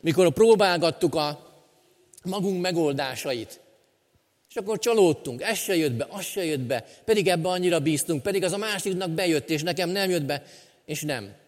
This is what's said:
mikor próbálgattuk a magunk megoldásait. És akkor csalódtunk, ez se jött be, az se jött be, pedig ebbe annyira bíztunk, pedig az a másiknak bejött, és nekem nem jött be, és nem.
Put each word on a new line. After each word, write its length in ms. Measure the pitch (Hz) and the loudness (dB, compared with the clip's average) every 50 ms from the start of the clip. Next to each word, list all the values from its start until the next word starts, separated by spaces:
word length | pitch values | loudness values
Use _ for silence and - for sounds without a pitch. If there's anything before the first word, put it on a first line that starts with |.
mikor 320 | - 160 160 175 185 170 143 | 0 0 4 4 4 4 6
próbálgattuk 800 | - 220 226 226 202 202 190 175 170 170 165 156 - - 165 131 | 6 6 6 8 6 6 2 2 2 2 0 0 2 0 0 2
a 380 | 160 151 147 147 143 - - - - _ _ _ _ _ _ _ _ _ _ - - _ | 0 -2 -2 -4 -8 -14 -20 -20 -20 _ _ _ _ _ _ _ _ _ _ -20 -14 _
magunk 380 | 175 185 202 180 196 196 180 | -8 -6 -4 -2 -2 -2 -2
megoldásait. 1000 | 175 185 180 165 165 147 143 139 143 135 131 135 - 151 131 120 110 - - - _ _ _ _ _ _ _ _ _ _ _ _ _ _ _ _ _ _ - | -2 -2 0 0 0 0 0 -2 -4 -6 -6 -8 -6 -6 -6 -6 -6 -10 -14 -20 _ _ _ _ _ _ _ _ _ _ _ _ _ _ _ _ _ _ -10
És 60 | - | -10
akkor 180 | 196 196 220 196 | -6 -6 -6 -4
csalódtunk, 640 | - 240 233 220 196 175 151 - - - 120 123 147 | 0 0 4 6 6 6 6 2 -2 -10 -8 -6 -4
ez 160 | 202 226 - | -4 -4 -4
se 180 | - - 196 | -2 0 0
jött 160 | 170 160 147 123 | 2 2 0 0
be, 140 | 117 143 - | -2 -4 -6
az 140 | - 202 180 | -8 -10 -10
se 200 | - - 208 185 | -8 -6 -4 -2
jött 160 | 160 156 139 | -2 -2 -2
be, 240 | 127 117 131 120 110 - - - _ | -2 -2 -4 -4 -4 -8 -20 -16 _
pedig 240 | - 220 214 190 190 | 0 0 2 4 2
ebbe 200 | 180 170 160 185 | 2 2 0 -2
annyira 320 | 185 180 180 180 170 165 | -2 0 0 2 2 2
bíztunk, 420 | 143 151 160 139 - - 170 143 120 | 2 2 0 0 0 -2 -4 -2 -2
pedig 220 | 196 196 196 180 | -2 -2 0 0
az 80 | 180 175 | 0 -2
a 40 | |
másiknak 540 | 196 208 220 208 190 - 202 190 180 190 180 | -2 -4 -4 -4 -4 -4 -4 -4 -4 -4 -4
bejött, 400 | 160 160 190 180 165 147 - - | -4 -2 0 2 0 0 0 -2
és 120 | 160 151 147 | -4 -2 -2
nekem 260 | 175 170 151 185 170 | -4 -2 -2 -2 -2
nem 220 | 185 202 196 190 | -2 -2 0 0
jött 120 | 180 170 147 | 0 0 0
be, 200 | 135 143 139 - - - - - _ _ _ _ | -2 -4 -6 -6 -12 -20 -20 -20 _ _ _ _
és 180 | - 147 147 - | -10 -8 -8 -4
nem. 320 | 151 143 123 104 95 - - _ | -4 -6 -6 -6 -12 -18 -20 _